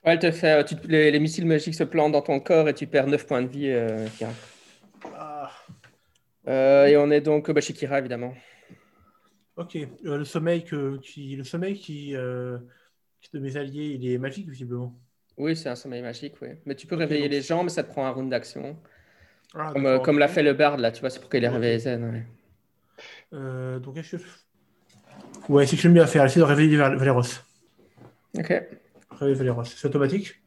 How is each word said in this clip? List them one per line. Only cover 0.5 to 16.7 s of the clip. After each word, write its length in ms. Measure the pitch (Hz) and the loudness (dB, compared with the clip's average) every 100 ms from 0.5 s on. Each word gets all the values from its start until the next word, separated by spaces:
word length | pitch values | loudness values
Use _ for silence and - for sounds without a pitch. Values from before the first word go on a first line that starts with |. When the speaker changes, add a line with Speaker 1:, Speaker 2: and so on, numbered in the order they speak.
| 151 | 4
Speaker 1:
euh, 40 | |
tu 120 | 143 | 2
te, 100 | 160 165 | -6 0
les, 220 | 160 151 | 4 4
les 100 | 147 | 4
missiles 260 | 160 160 165 | 0 -2 0
magiques 260 | 151 160 | 0 -2
se 80 | 160 | -4
plantent 260 | 151 165 151 | -2 2 2
dans 100 | 147 | 2
ton 180 | 147 139 | 0 -4
corps 260 | - 160 151 | 2 2 4
et 40 | |
tu 120 | 143 | -2
perds 220 | 147 143 135 | 0 0 2
neuf 180 | 143 | -2
points 160 | - 127 | -2 -4
de 60 | 127 | -4
vie, 220 | 139 139 | -4 -2
euh, 360 | 123 113 110 110 110 | -2 -2 -4 -8 -10
Kira. 140 | 113 117 - _ _ _ _ _ - | -12 -12 -18 _ _ _ _ _ -20
Speaker 2:
Ah. 340 | 147 156 147 135 - - - _ _ _ _ _ _ - | -16 -14 -14 -14 -18 -20 -20 _ _ _ _ _ _ -4
Speaker 1:
Euh, 380 | 131 135 139 143 | 2 6 6 8
et 100 | 147 | 6
on 120 | 143 | 6
est 100 | 147 | 2
donc, 280 | 151 151 151 | 2 0 0
bah, 120 | 147 | -2
chez 120 | 143 | -2
Kira, 240 | - 135 139 | -8 -4 -4
évidemment. 340 | 127 120 123 127 _ _ _ - _ _ _ _ _ _ _ | -4 -8 -10 -14 _ _ _ -20 _ _ _ _ _ _ _
Speaker 2:
Ok. 220 | - 170 160 | -16 -12 -12
Euh, 400 | 135 - 170 143 | -14 -14 -8 -8
le 80 | |
sommeil 380 | 147 165 165 170 | -6 -4 -2 -2
que, 340 | 170 147 139 139 | -4 -6 -6 -8
qui, 380 | - - 135 135 | -14 -18 -14 -12
le 60 | |
sommeil 300 | 127 170 190 202 | -10 -8 -6 -8
qui, 340 | - 147 143 | -12 -14 -10
euh, 420 | 135 123 123 123 123 123 _ _ _ _ _ _ | -8 -8 -8 -8 -10 -14 _ _ _ _ _ _
de 60 | 147 | -12
mes 160 | 135 | -10
alliés, 400 | 139 139 143 151 131 | -10 -10 -10 -10 -8
il 120 | 127 | -6
est 60 | 123 | -4
magique, 320 | 131 202 175 | -6 -10 -14
visiblement. 440 | 131 123 123 123 - _ _ _ - | -14 -12 -10 -10 -14 _ _ _ -8
Speaker 1:
Oui, 180 | 147 | -6
c'est 140 | 160 143 | -4 -6
un 60 | |
sommeil 260 | 123 139 123 | -10 -12 -12
magique, 340 | 120 120 143 - | -12 -12 -16 -16
oui. 80 | 127 156 | -18 -16
Mais 100 | 147 | -12